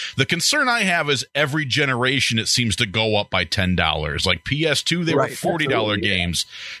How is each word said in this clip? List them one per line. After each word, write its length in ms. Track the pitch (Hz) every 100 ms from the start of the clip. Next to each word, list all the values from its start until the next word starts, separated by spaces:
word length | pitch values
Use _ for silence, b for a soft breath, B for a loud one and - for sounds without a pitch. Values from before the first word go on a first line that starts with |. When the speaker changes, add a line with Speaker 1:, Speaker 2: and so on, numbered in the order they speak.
| B -
Speaker 1:
The 100 | 135
concern 440 | 170 - 302 262
I 140 | 233
have 260 | 190 175 147
is 160 | 135 - 143
every 300 | 147 156 147
generation 760 | 127 143 127 127 135 - 113
it 80 | 104
seems 300 | - 120 101
to 80 | 113
go 320 | 110 110 107
up 120 | 104
by 140 | 92
ten 320 | 87 - 92 90
dollars. 500 | 82 78 76 71 185
Like 200 | 180 -
P 200 | 143 156
S 160 | 139
two, 220 | - 175
they 100 | 165
Speaker 2:
Right, 180 | 156 127
Speaker 1:
were 40 | 117
forty 320 | 170 170 151
dollar 280 | 123 107 104
Speaker 2:
absolutely, 120 | 104
yeah. 60 | 95 87
Speaker 1:
games. 200 | 82 - B B B